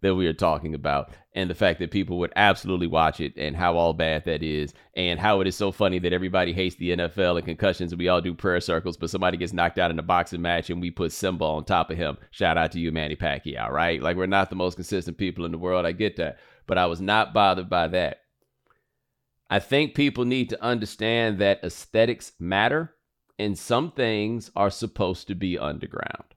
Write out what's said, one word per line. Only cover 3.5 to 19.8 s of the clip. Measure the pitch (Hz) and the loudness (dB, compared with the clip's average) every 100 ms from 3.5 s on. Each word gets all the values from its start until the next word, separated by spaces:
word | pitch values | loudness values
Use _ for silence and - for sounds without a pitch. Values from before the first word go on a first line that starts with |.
| 73 | 0
how | 90 85 | 0 4
all | 85 | 2
bad | 80 80 78 87 | 2 0 -2 -2
that | 78 | -4
is, | 80 76 73 - _ - | -2 -4 -6 -10 _ -4
and | 90 85 | -2 0
how | 104 101 | 2 4
it | 92 | 2
is | 90 | 0
so | 101 | -4
funny | 92 101 90 | 2 2 2
that | 87 | 0
everybody | 90 90 92 90 | 0 0 0 0
hates | 85 92 85 | 0 -2 -2
the | 87 | -2
N | 87 | 0
F | 85 85 | -2 0
L | 90 87 | 2 2
and | 82 | -2
concussions, | 82 101 90 87 | 0 0 0 -4
and | 85 | -2
we | 90 | 2
all | 90 | 2
do | 90 | 2
prayer | 82 101 90 | -4 0 0
circles, | - 82 92 82 | 0 -2 -2 -6
but | 82 | -6
somebody | 95 90 87 | 0 0 0
gets | 87 | -4
knocked | 87 85 - | 0 0 2
out | 87 | 0
in | 82 | 0
a | |
boxing | 82 90 85 87 | 0 0 2 -2
match, | 85 85 82 | 0 0 -2
and | 87 | -4
we | 87 | -6
put | - 85 | -4 -4
Simba | - 98 87 80 | -2 -4 0 -2
on | 78 - | -2 0
top | 92 80 | 0 0
of | 82 | -2
him. | 82 69 - | -4 -4 -12
Shout | - 90 82 | -2 0 2
out | 82 | 0
to | 87 | 0
you, | 85 | -4
Manny | 80 76 76 | -2 -4 -2
Pacquiao, | 82 69 76 64 55 | -2 -4 -6 -6 -4
right? | 69 85 82 | 0 0 0
Like, | 71 87 | -2 0
we're | 92 | 2
not | 98 95 | 2 2
the | 92 | 0
most | 90 | -4
consistent | 87 90 98 87 82 | -4 -6 -4 -4 -4
people | 98 85 85 | -4 -4 -6
in | |
the | 82 | -4
world, | 90 92 85 | 0 0 0
I | |
get | 87 107 - | 0 -2 -2
that, | 82 - - _ - | -6 -6 -20 _ -2
but | 92 | 2
I | 90 | 2
was | 82 | 0
not | 95 107 101 | 2 2 4
bothered | 107 101 92 90 | 4 4 4 0
by | 87 82 | 0 2
that. | 90 82 - _ _ _ _ _ _ _ _ _ _ _ _ _ | 0 -2 -4 _ _ _ _ _ _ _ _ _ _ _ _ _
I | 101 | -2
think | - 139 | 2 2